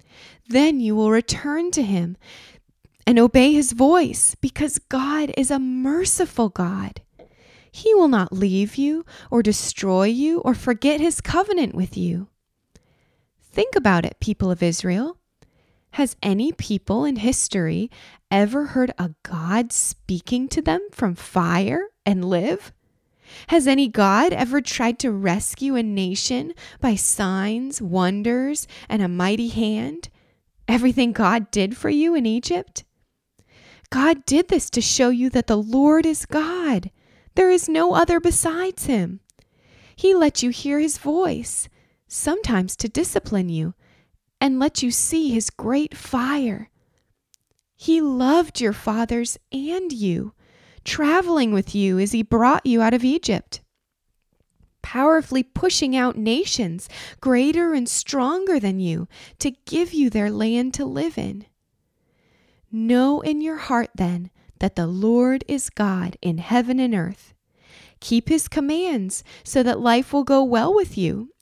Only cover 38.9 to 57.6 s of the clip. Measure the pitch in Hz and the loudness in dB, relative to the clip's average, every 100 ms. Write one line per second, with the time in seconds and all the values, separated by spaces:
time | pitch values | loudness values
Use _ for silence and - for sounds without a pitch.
38.9 | 226 175 190 - _ _ _ _ _ _ | -2 -2 -6 -18 _ _ _ _ _ _
39.9 | - 381 370 302 - 247 240 285 294 311 | 0 2 4 4 2 -2 -4 -2 0 -2
40.9 | - 285 320 370 - 233 - - _ _ | -2 -2 -2 -2 -4 -6 -8 -10 _ _
41.9 | _ _ - - 403 427 208 185 - 226 | _ _ -6 -4 -2 0 0 -2 -4 -6
42.9 | 277 349 - - 202 180 160 160 - _ | -4 -4 -4 -2 -2 -2 -4 -6 -8 _
43.9 | _ _ _ _ _ 277 262 294 - 247 | _ _ _ _ _ -2 0 0 -2 -4
44.9 | 240 - 330 302 226 - - 208 269 302 | -2 -2 -2 0 -2 -4 -6 -4 -2 -2
45.9 | - - 262 254 294 247 202 220 _ _ | -8 -6 -4 -2 -2 -2 -6 -10 _ _
46.9 | _ _ _ _ _ _ _ _ _ - | _ _ _ _ _ _ _ _ _ 0
47.9 | 330 302 254 254 320 339 - 226 208 - | 0 2 2 4 4 2 -2 -2 -2 -4
48.9 | 220 226 240 233 - _ 269 285 359 359 | -4 -2 -2 -4 -8 _ -8 -6 -4 -6
49.9 | 247 202 170 208 - _ _ _ - - | -4 -2 -2 -6 -14 _ _ _ -16 -8
50.9 | - 294 339 359 320 233 202 196 208 196 | -2 2 2 2 0 2 0 -2 -2 0
51.9 | 185 202 226 214 226 240 302 262 233 226 | 0 0 -2 0 2 4 4 2 2 4
52.9 | 240 254 320 - 190 - - _ _ _ | 2 2 0 -2 -4 -6 -14 _ _ _
53.9 | _ _ _ _ _ _ _ _ _ - | _ _ _ _ _ _ _ _ _ -8
54.9 | 240 285 320 - 262 254 - 370 - 277 | 0 4 4 2 -2 -2 -2 0 0 0
55.9 | 262 247 - 220 247 403 - 190 170 - | 2 0 0 0 0 -2 -2 -4 -6 -12
56.9 | - - - 262 247 277 320 | -16 -18 -6 0 2 4 2